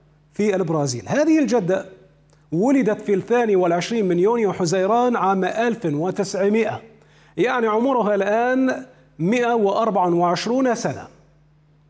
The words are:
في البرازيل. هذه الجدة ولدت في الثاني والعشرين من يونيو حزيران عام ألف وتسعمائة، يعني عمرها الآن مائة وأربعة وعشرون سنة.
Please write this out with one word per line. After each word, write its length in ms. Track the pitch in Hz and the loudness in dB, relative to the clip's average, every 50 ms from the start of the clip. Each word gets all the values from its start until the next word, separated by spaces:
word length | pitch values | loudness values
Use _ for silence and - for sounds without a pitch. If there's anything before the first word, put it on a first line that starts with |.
| _ _ _ _ _ _ _ | _ _ _ _ _ _ _
في 220 | - 208 214 190 | -2 -2 0 0
البرازيل. 480 | 185 185 156 165 156 143 135 120 120 - - | 0 0 -2 -2 -2 -2 -2 -4 -6 -6 -4
هذه 320 | 196 269 311 320 311 320 | -2 0 2 2 2 2
الجدة 460 | 277 202 233 240 185 165 190 - - - - - - - _ _ _ _ _ _ _ _ | 2 2 0 0 0 0 -2 -2 -4 -8 -16 -20 -20 -20 _ _ _ _ _ _ _ _
ولدت 500 | 151 170 208 269 277 277 220 214 208 - | -2 0 2 2 2 2 2 2 0 -2
في 120 | - - 202 | -2 -2 -2
الثاني 420 | 185 - - 233 247 240 220 202 | -2 0 0 0 0 2 2 2
والعشرين 500 | 185 185 170 170 180 170 - 233 233 208 | 2 2 2 2 0 -2 -2 -2 -2 0
من 140 | 180 175 175 | 0 2 2
يونيو 340 | 180 214 240 240 220 190 - | 2 2 2 2 0 0 0
حزيران 640 | - 190 160 180 190 185 190 226 240 247 247 240 | -2 -2 0 0 0 2 2 2 2 2 2 0
عام 280 | 196 175 190 196 190 185 | 0 0 0 0 0 0
ألف 420 | 180 - 214 233 240 220 226 - | -2 -2 -2 -2 -2 -2 -2 -4
وتسعمائة، 960 | 165 143 147 165 185 185 - 196 - - 185 196 202 214 226 214 - - - - - - - - _ _ _ _ _ _ 156 | -4 -2 -2 -2 -2 -2 -4 -4 -4 -2 -2 0 2 2 2 0 0 -4 -8 -12 -18 -20 -20 -20 _ _ _ _ _ _ -2
يعني 300 | 175 - - 247 226 220 | -2 0 0 0 0 0
عمرها 480 | 208 220 240 277 262 240 202 208 208 | 0 0 0 2 2 0 0 0 0
الآن 680 | 196 190 202 208 226 240 247 254 262 262 254 254 - - - - - - _ _ - | 0 0 0 0 0 0 0 0 0 0 0 -2 -4 -8 -14 -20 -20 -20 _ _ -4
مائة 340 | 156 185 233 247 240 233 240 | -2 0 0 0 0 0 0
وأربعة 600 | 233 208 196 190 208 226 226 185 202 180 180 170 | 2 0 0 0 0 0 0 0 0 0 2 2
وعشرون 600 | 170 180 175 175 175 - 214 240 269 262 254 226 | 2 2 0 0 -2 -2 -2 0 0 0 0 0
سنة. 320 | 220 - 160 - 95 85 - - - _ _ _ _ _ _ _ _ _ _ _ _ _ _ | 0 -2 -4 -6 -8 -12 -18 -20 -20 _ _ _ _ _ _ _ _ _ _ _ _ _ _